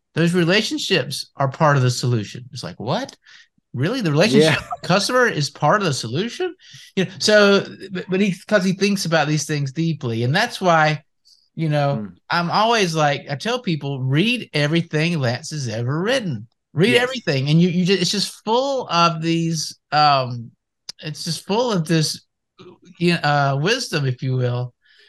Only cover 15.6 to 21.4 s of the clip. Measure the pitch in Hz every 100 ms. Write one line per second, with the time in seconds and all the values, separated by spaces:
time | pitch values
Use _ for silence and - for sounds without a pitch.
15.6 | 123 107 120 151 196 269 196 117 113 _
16.6 | _ 143 208 240 247 254 180 139 139 160
17.6 | 180 180 180 196 175 208 180 - - 240
18.6 | 269 269 - 165 170 160 165 165 165 160
19.6 | - - _ 151 151 139 127 123 117 -
20.6 | _ _ - - 160 151 170 156